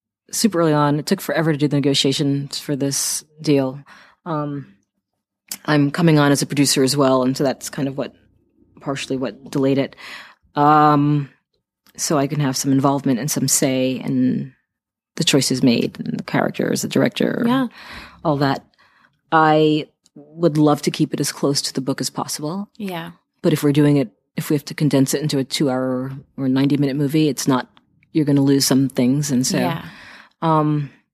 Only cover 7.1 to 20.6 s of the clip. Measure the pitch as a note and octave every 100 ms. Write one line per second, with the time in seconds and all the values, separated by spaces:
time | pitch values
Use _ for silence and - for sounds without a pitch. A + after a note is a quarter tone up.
7.1 | C3 B2+ C#3 C#3 A2+ - - C3+ C3+ A#2
8.1 | - _ _ _ _ _ _ D3 C#3 -
9.1 | C3 B2+ - - D3 C3+ C#3 C3 - -
10.1 | - - _ _ - D3 D3+ D3+ D3 D3
11.1 | D3 C#3 _ _ _ _ _ _ - -
12.1 | D#3 C#3 D3 C#3 B2+ C#3+ C3+ C#3 C#3 C#3
13.1 | A#2+ C#3+ - C3+ - C#3 C3 C3 B2+ -
14.1 | C3 B2+ C3+ C3+ - _ _ _ _ _
15.1 | - D#3+ C#3+ - C3 C3 A#2 - - -
16.1 | - - - - - - - - C3+ C3+
17.1 | - - - A#3 C4 B3 - - - -
18.1 | - E3 C#3 C#3 C3+ - _ _ _ _
19.1 | _ _ D#3+ D#3 D#3 D#3 D3+ C3+ _ _
20.1 | - D3 D#3+ E3+ D3+